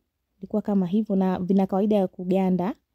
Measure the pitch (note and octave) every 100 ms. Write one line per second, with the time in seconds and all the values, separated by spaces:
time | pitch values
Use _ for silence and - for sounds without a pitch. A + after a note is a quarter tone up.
0 | _ _ _ _ F#3+ G#3+ G3+ G3+ F3+ G3+
1 | G#3+ G3 F#3 F3+ F3+ G3 F#3+ F#3+ G#3 G#3
2 | F#3 - F3+ F#3+ F#3+ F#3 F3 D4+ _